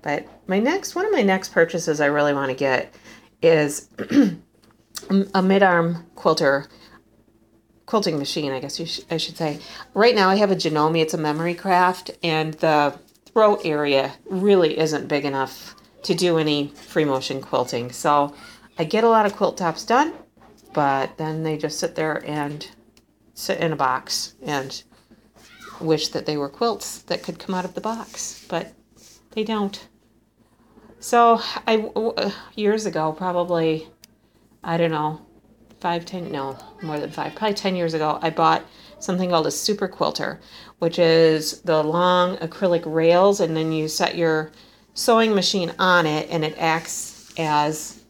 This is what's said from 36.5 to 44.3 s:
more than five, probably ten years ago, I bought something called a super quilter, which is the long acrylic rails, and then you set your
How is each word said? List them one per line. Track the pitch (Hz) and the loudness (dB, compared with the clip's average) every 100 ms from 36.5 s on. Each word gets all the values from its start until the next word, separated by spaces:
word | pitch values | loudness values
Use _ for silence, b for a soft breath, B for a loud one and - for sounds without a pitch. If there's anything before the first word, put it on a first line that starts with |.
| 131 - - | -10 -18 -14
more | 165 151 | -8 -6
than | 160 | -6
five, | 156 147 | -8 -10
probably | - 220 | -4 -4
ten | 202 196 | -2 -2
years | 180 165 | -2 -2
ago, | 160 151 147 | 0 -2 0
I | 165 | -2
bought | 156 160 160 - B B B | 2 2 2 -2 B B B
something | - 180 180 | -4 -2 2
called | 170 156 | 2 0
a | |
super | - - 208 185 | -2 -4 -2 -4
quilter, | - 151 - - 160 B B B _ | -2 -4 -2 -8 -8 B B B _
which | 170 170 | -4 2
is | 170 165 160 160 151 - | 4 6 6 4 -2 -6
the | 165 156 | 0 0
long | 151 170 180 180 180 190 | 2 2 4 4 2 -2
acrylic | 160 - 190 170 170 | -8 -2 0 0 0
rails, | 160 165 175 196 202 | 2 4 6 6 4
and | 165 160 | 0 0
then | 160 | -2
you | 160 156 | -2 -4
set | 156 175 | -2 -2
your | 175 165 | 0 0